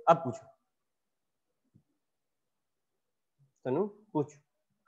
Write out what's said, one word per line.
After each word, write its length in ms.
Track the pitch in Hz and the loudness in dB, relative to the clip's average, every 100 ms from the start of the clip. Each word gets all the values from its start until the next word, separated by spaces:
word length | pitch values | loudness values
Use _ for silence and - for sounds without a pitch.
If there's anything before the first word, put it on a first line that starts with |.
| - | 4
अब 80 | - | 4
पूछो 300 | 131 - - - _ _ _ _ _ _ _ _ _ _ _ - _ _ _ _ _ _ _ _ _ _ _ _ _ _ _ _ _ _ 127 | 0 -8 -12 -20 _ _ _ _ _ _ _ _ _ _ _ -20 _ _ _ _ _ _ _ _ _ _ _ _ _ _ _ _ _ _ -4
तनु, 220 | 139 202 | -2 -4
पूछ। 480 | - - 151 143 - _ _ _ _ | -8 -8 -6 -6 -10 _ _ _ _